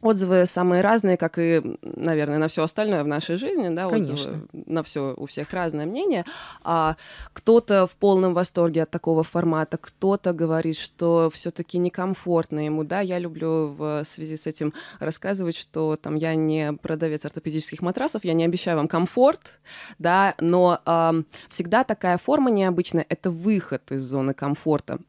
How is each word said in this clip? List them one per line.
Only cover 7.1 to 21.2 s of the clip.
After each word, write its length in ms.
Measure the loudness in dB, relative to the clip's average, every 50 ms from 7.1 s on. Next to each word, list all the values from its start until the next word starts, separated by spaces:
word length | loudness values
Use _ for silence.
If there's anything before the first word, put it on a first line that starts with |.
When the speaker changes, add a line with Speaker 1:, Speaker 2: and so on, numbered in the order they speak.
| -18 -18 -18 -18 -16
Speaker 1:
кто-то 520 | -6 4 6 6 6 6 6 4 4 4
в 60 | 2
полном 420 | 0 0 2 4 4 6 4 4 2
восторге 480 | 2 0 0 0 2 2 2 2 0
от 80 | -2 -2
такого 340 | -4 -6 -2 0 2 2 2
формата, 540 | 0 0 0 0 2 2 0 0 -2 -4 -8
кто-то 560 | -8 -10 _ -2 0 2 2 2 0 -2 -2
говорит, 420 | 0 0 0 0 0 0 -2 -4 -4
что 500 | -8 -12 _ -2 0 4 4 4 4 2
всё-таки 460 | 0 -4 -10 -10 -8 -8 -10 -4 -2 0
некомфортно 880 | 0 0 -2 -2 -4 -4 -4 -4 -2 0 2 2 0 0 -4 -4 -2
ему, 180 | -2 -2 -2 -2
да. 180 | -2 -2 -2
Я 180 | -2 -2 -2 -4
люблю 480 | -4 -6 -8 -6 -4 -2 0 0 0 -2
в 340 | -4 -6 -6 -4 -4 -4 -4
связи 340 | -6 -6 -8 -8 -8 -8 -8
с 100 | -8 -8
этим 260 | -6 -4 -4 -6 -6 -8 -16 -18 -14 -8
рассказывать, 560 | -8 -6 -6 -6 -4 -4 -4 -2 -2 -4 -4
что 400 | -6 -10 _ -6 -4 -2 -2 -2 -4
там 140 | -6 -6 -4
я 180 | -4 -2 0 0
не 400 | 0 0 0 0 0 -2 -4 -6
продавец 500 | -8 -6 -6 -4 -4 -2 -4 -4 -4 -8
ортопедических 580 | -8 -12 -8 -8 -6 -6 -4 -6 -6 -8 -6 -4
матрасов, 420 | -4 -2 -2 -2 -2 -4 -4 -2
я 80 | 0 0
не 100 | 2 2
обещаю 320 | 2 0 -2 -2 -2 0 0
вам 100 | 0 0
комфорт, 720 | 0 0 0 0 2 4 4 4 4 2 _ -20 -20 _ _ -20 -20 -20 -20 -20 -14 -4
да, 340 | 0 2 4 4 4 2 2 0
но, 400 | 2 4 4 6 6 6 4 2 2
ам, 400 | 0 2 2 4 2 2 0